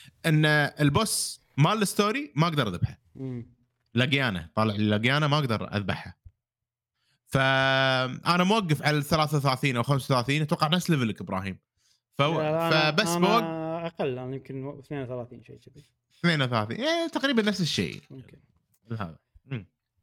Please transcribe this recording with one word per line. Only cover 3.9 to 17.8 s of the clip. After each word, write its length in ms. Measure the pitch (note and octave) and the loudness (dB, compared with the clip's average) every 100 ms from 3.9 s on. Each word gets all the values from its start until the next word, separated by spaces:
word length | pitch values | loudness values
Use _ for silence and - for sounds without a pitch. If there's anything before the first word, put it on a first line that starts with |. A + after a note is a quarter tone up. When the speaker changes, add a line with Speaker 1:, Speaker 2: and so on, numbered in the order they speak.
| A#2 | 0
Speaker 1:
لقيانة، 540 | B2+ C#3 C3 F2+ D#2+ - | 2 2 0 -2 -4 0
طالع 200 | A2 G#2 | 0 2
لي 140 | G#2+ | 2
لقيانة، 380 | G#2 A#2 C#3+ D3+ | 2 2 2 2
ما 100 | D3 | 0
أقدر 380 | C3+ G#2+ G2 G#2 | 0 -4 -4 -4
أذبحها. 400 | F#2+ E2+ F#2 - - _ _ _ _ _ _ _ _ _ _ | -4 -6 -10 -18 -20 _ _ _ _ _ _ _ _ _ _
فأنا 1160 | C3+ C3+ C3+ C3+ C3+ C3+ C3 B2+ - - F3 | 0 2 2 2 2 2 2 -2 -2 0 2
موقف 380 | F3+ A3+ F3+ C#3+ | 4 2 2 0
على 160 | D3+ D3+ | 2 0
الثلاثة 400 | C#3+ D#3+ D3+ D3 | 0 0 2 0
وثلاثين 400 | C#3 B2+ C#3+ A#2+ | 0 0 0 0
أو 60 | |
خمسة 220 | A#2+ C#3 - | 0 0 2
وثلاثين، 360 | C3 A#2 D3 | 0 2 0
أتوقع 260 | D3 E3 D#3 | 0 0 0
نفس 220 | F3+ F3 | 0 2
ليفلك 320 | D3+ A#2 G2+ | 0 0 -4
إبراهيم. 380 | F2+ F#2+ G2 F#2 _ _ _ _ _ - | -6 -6 -6 -10 _ _ _ _ _ -2
فو-، 200 | C#3+ E3 | 0 0
Speaker 2:
لا، 140 | D3+ | 0
لا، 160 | D#3+ E3 | 0 2
أنا، 240 | D#3 D3+ | 2 4
Speaker 1:
فبس 160 | D3+ E3+ | 2 2
Speaker 2:
أنا 200 | F3 F#3 | 4 4
Speaker 1:
بوق- 320 | A3+ E3 D#3+ D#3+ E3 E3+ | 4 2 -4 -6 -6 -6
Speaker 2:
أقل، 340 | - D#3 B2+ | -4 -4 -4
أنا 160 | B2+ C3+ | -8 -10
يمكن 440 | C3+ C3+ C3+ C#3+ | -10 -10 -10 -12
اثنين 220 | C3+ D3 | -10 -10
وثلاثين 420 | B2 B2 A#2+ A#2 | -8 -10 -12 -16
شيء 140 | - A#2 | -20 -20
كذي. 260 | - C#3+ - _ _ _ | -20 -20 -20 _ _ _
Speaker 1:
اثنين 220 | F3 D#3 | -2 0
وثلاثين، 360 | B2+ A#2+ G#2+ - | 0 0 -2 -2
إيه، 300 | C#4+ E4+ E4 | -2 -2 -2
تقريبًا 340 | C#4+ C4+ A#3 | -2 0 2
نفس 200 | G#3 G3 | 0 0
الشيء. 400 | D#3 - | -2 -2